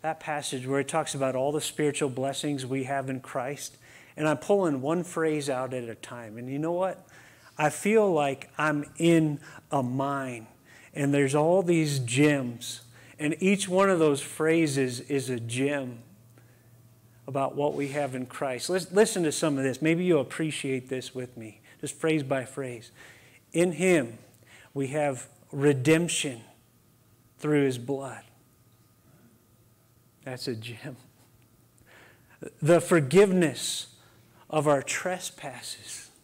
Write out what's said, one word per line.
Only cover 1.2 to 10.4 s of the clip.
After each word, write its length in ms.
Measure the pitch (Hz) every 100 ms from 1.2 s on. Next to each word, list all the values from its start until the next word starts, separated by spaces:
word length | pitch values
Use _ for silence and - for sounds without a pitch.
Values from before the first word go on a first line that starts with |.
| 131
all 160 | 127 135
the 120 | 151
spiritual 480 | - - 151 139 143
blessings 560 | 127 135 135 151 139 127
we 180 | 135
have 240 | 127 139 131
in 120 | 131
Christ, 580 | - 139 127 143 - - - - -
and 140 | - 156
I'm 80 | 147
pulling 460 | - 202 180 135
one 200 | 135 175
phrase 460 | 175 - 160 151 139
out 240 | 127 131
at 120 | 127
a 100 | 117
time. 420 | 107 - 123 117 113
And 100 | 123
you 80 | 139
know 140 | 156
what? 340 | 175 185 180 - - - - - -
I 140 | 151
feel 420 | - 202 220 208
like 380 | 160 143 131 - -
I'm 260 | 151 147 147 -
in 420 | 170 165 156 143 - - _
a 120 | 143
mine, 640 | 123 131 139 139 131 117